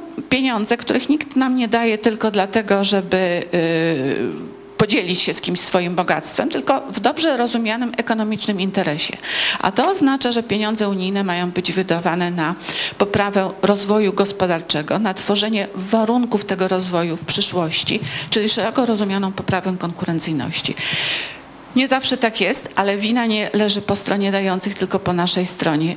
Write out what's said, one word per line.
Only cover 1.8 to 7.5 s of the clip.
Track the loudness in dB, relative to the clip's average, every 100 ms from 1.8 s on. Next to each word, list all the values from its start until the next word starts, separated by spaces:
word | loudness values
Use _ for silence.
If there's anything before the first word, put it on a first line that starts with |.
| 2 2
tylko | 0 2 0
dlatego, | 2 2 0 2 2
żeby, | 4 2 2 2 2 0 0
e, | 0 2 2 2 0 0 0 -2 -6 -12 -14 -14 0
podzielić | 2 2 2 0
się | 0
z | -2
kimś | -2 -2
swoim | 0 0 2 0
bogactwem, | 0 0 0 -2 -2
tylko | 0 2 0 0
w | -2
dobrze | 0 2 0 2
rozumianym | 0